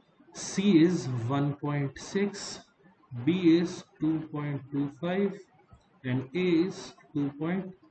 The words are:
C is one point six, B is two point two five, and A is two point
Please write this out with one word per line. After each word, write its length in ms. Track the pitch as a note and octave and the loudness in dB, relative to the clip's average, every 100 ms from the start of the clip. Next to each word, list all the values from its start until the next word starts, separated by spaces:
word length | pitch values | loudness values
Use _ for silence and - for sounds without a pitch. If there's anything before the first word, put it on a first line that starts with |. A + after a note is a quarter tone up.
| _ _ _ | _ _ _
C 500 | - - - G3+ E3 | -14 -6 0 6 6
is 240 | F3 E3+ C3 B2 A#2 | 6 4 -2 -4 -2
one 280 | C#3 C#3+ C#3 | 0 0 -2
point 420 | D3 C#3+ C#3 - | -4 -2 -4 -6
six, 640 | - G3 G3+ G3 - - - _ _ _ _ A#2+ B2+ | -6 -2 -2 -4 -12 -14 -18 _ _ _ _ -4 0
B 320 | F3+ F3 E3+ | 4 6 6
is 260 | F3 - - _ | 4 -4 -16 _
two 300 | D#3 D#3+ - | -2 -2 -4
point 300 | D3 D3 C#3 - | -6 -6 -6 -4
two 180 | C#3+ C#3+ - | -4 -4 -4
five, 320 | F3 F#3+ G3+ - - _ _ - _ _ C3 | -4 0 -2 -4 -16 _ _ -20 _ _ -4
and 240 | C3 B2+ | -4 -2
A 140 | F3 F3+ D#3+ F#3 | -2 2 4 2
is 260 | - - - _ | -4 -16 -20 _
two 180 | C#3+ C#3+ C#3 | -2 -2 -2
point 340 | D#3+ F#3+ F#3 - _ | -4 -2 -6 -14 _